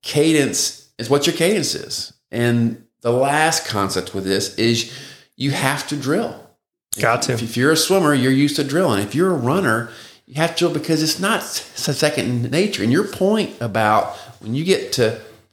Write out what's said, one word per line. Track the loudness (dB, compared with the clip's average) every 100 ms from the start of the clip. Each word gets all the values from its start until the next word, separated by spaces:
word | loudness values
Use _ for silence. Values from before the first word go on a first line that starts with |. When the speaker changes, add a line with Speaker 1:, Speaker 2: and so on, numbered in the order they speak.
Speaker 1:
cadence | -2 2 4 4 2 0 -4 -6 _ -12
is | 0
what | 2 2
your | 0
cadence | 2 2 -2
is. | -6 -8 -10 -10 _ _
And | 0 2 4 2 -2 -16 _
the | 0
last | 2 2 2 2 0 -4
concept | -2 -2 -2 -4
with | -6
this | -2 -2 -2 0
is | 0 2 -2 -10 -18 -20 _ _
you | -4
have | -2 -2 -2 -6
to | -6
drill. | -2 -2 -2 -8 -20 _ _ _ _ -2
Speaker 2:
Got | 0 0 0
Speaker 1:
If, | -4
Speaker 2:
to. |
Speaker 1:
if | -4 0
you're | 2
a | 2
swimmer, | 2 2 4
you're | 2 4
used | 4 2 0
to |
drilling. | -2 0 2 0
If | 0
you're | 0 0
a | 0
runner, | 0 0 2 0 -2 -14 -20 -20 _
you |
have | -2 -2 0
to |
drill | 0
because | 0 -2 0
it's | 0 -2
not | -2 -2
s-, | -4 -10 -10 -8 -4
s-, | 0
second | 0 0 -2 -2 0
nature. | 0 0 0
And | 2
your | 2 0
point | 0 2 2 0 -4
about | -4 2 4 4 2 -6 -16 -16
when | -6
you | -4
get | 0 0 0
to | 0 0 0 -12 -20 _